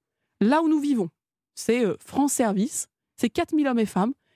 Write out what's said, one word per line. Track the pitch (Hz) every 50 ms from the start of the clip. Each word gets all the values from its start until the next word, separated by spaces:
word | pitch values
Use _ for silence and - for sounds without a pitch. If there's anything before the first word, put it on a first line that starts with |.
| _ _ _ _ _ _ _ -
là | 202 214 285 311
où | 330 311
nous | 311 302
vivons. | 277 294 277 226 180 160 - _ _ _ _ _ _ _ _
C'est, | - - - 226 247 240
euh, | 190 - -
France | - - - - 285 277 -
Service, | - 247 214 190 190 208 302 - - - - _ _ _ _ _
c'est | - - 226
quatre | - - 339 - 330
mille | 302 294
hommes | 277 247 233
et | 220
femmes | 202 - 185 190 233 277 _ _ _ _